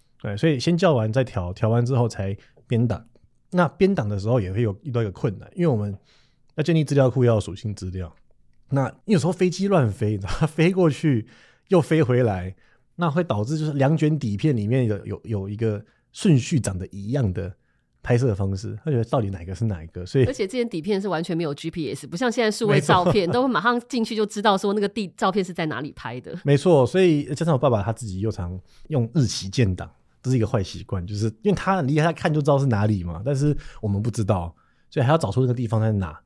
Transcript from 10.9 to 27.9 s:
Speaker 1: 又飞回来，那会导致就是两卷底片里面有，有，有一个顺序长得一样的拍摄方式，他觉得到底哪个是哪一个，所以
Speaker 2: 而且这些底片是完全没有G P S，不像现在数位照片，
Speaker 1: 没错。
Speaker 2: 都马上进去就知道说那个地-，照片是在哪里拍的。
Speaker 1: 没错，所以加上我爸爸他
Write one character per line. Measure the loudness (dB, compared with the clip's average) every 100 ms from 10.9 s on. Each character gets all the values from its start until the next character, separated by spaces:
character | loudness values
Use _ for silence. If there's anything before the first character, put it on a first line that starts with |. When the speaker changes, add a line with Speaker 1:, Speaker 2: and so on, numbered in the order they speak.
| 2 0 0 -2 -14 _ _ _
Speaker 1:
又 | 2
飞 | 4 2
回 | 4 4
来， | 2 0 -6 -12 _ _ _ -4
那 | -2
会 | 0
导 | -2 -2
致 | -2 -2
就 | -4
是 |
两 | 0 2 4
卷 | 2 0
底 | -2 -2
片 | 0 0
里 | 0
面 | 2 2
有， | -2 -6
有， | -10 -6
有 | -6 -4
一 | -4
个 | -2 -4 -8 _ _
顺 | -2 4 4
序 | 4 -2
长 | -2 -4
得 | -8
一 | -10 -6
样 | -2 -2
的 | -2 -8 -12 _ _ _ _
拍 | 0 2
摄 | 2
方 | 0 -2 -4
式， | -8 -10
他 | -2
觉 | -2
得 |
到 | 0 0
底 | -2
哪 | -6 -10
个 |
是 | -4 -4
哪 | -4
一 | -8
个， | -12
所 | -2 2
以 | 2
Speaker 2:
而 |
且 | 2 -4
这 | -2
些 | -4
底 | -4
片 | -4 -4
是 | -2
完 | -4
全 | -4 -4
没 |
有 | -4
G | -6 -8
P | -6 -6
S， | -8 -10
不 | -4
像 | -2
现 | 0
在 | 0
数 | 0 2
位 | 2
照 | 4 4 4
片， | 2 2
Speaker 1:
没 |
错。 |
Speaker 2:
都 | 0 2
马 | 0
上 | 0 -2 -2
进 | -4
去 | -2 -2
就 | -2
知 | 0
道 | 0 2
说 | 0
那 | -2
个 | -2
地-， | -4 -8 -2
照 | 0
片 | 0 -2
是 |
在 | -4 -4
哪 | -4
里 | -8
拍 | -10 -10 -10
的。 | -12 -6
Speaker 1:
没 | 2 4
错， | 6 6 6
所 | 4
以 | 4 4 0 -2
加 | 0
上 |
我 | 2
爸 | 2
爸 | 2
他 | 0